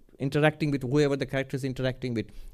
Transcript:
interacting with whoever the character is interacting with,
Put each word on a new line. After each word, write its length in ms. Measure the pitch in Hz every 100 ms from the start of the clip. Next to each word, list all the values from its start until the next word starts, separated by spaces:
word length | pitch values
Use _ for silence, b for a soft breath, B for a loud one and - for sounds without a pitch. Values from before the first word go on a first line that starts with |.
| - -
interacting 520 | 135 147 151 151 151
with 100 | 139
whoever 340 | 127 147 143 139
the 100 | 135
character 300 | 135 135 135
is 80 |
interacting 500 | 131 131 131 123 127
with, 140 | 117 101 b b